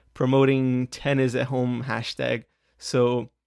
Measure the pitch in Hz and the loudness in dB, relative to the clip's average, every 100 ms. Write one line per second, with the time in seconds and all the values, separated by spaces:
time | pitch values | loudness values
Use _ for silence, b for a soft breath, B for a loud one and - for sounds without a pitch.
0 | _ - 127 135 135 135 131 127 123 - | _ -2 2 4 4 4 2 0 -2 -6
1 | 143 139 131 127 127 131 123 120 127 113 | -2 0 2 0 -2 -2 -2 -4 -4 -6
2 | 113 - 123 120 - _ _ _ - 135 | -6 -6 -4 -4 -6 _ _ _ -4 2
3 | 123 123 117 _ | 2 0 -6 _